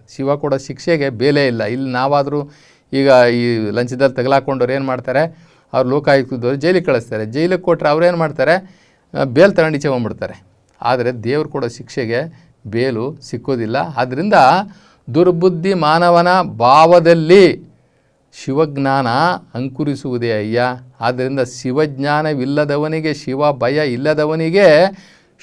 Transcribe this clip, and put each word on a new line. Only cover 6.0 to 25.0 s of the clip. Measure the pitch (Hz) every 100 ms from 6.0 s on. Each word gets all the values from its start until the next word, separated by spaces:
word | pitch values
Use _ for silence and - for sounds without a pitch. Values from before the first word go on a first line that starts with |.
| 147 139 123 127 120 139
ಜೈಲಿಗೆ | 156 185
ಕಳಿಸ್ತಾರೆ. | 170 127 113 110 107
ಜೈಲಿಗೆ | 127 175 180
ಕೊಟ್ರೆ | 180 165 151
ಅವ್ರು | 151 175
ಏನ್ | 175
ಮಾಡ್ತಾರೆ? | 160 143 135 180 190 _ _ _ _
ಆ, | 147
ಬೇಲ್ | 139 123 196 175
ತಗೊಂಡು | 156 147
ಈಚೆ | 147
ಬಂದ್ಬಿಡ್ತಾರೆ. | 127 110 - 92 - _ _ _ _
ಆದರೆ | 117 127 120
ದೇವ್ರು | 123 113 143 147
ಕೊಡೋ | 147 123
ಶಿಕ್ಷೆಗೆ | - - - 113 117 165 - _ _ 110
ಬೇಲು | 110 127 113 127 160
ಸಿಕ್ಕೋದಿಲ್ಲ. | - 120 123 131 110 123
ಆದ್ರಿಂದ | 170 131 123 127 202 196 131 175 208 - _ _ -
ದುರ್ಬುದ್ಧಿ | 127 180 170 185 165 185
ಮಾನವನ | 190 151 165 175 175 175 185
ಭಾವದಲ್ಲಿ | 175 110 117 143 160 175 165 170 156 190 175 - - _ _ _ _ _ _ -
ಶಿವಜ್ಞಾನ | - 135 160 139 135 135 127 123 165 180 -
ಅಂಕುರಿಸುವುದೇ | 117 131 127 147 139 139 123 120
ಅಯ್ಯ. | 107 107 113 123 123 127 _
ಆದ್ದರಿಂದ | 117 127 127 139
ಶಿವಜ್ಞಾನವಿಲ್ಲದವನಿಗೆ, | 123 - 131 127 156 131 143 147 156 147 127 147 147 143 151 160 156
ಶಿವ | 151 - 131 147
ಭಯ | 135 120 143 151
ಇಲ್ಲದವನಿಗೆ | 120 147 151 151 160 160 190 196 151 190 196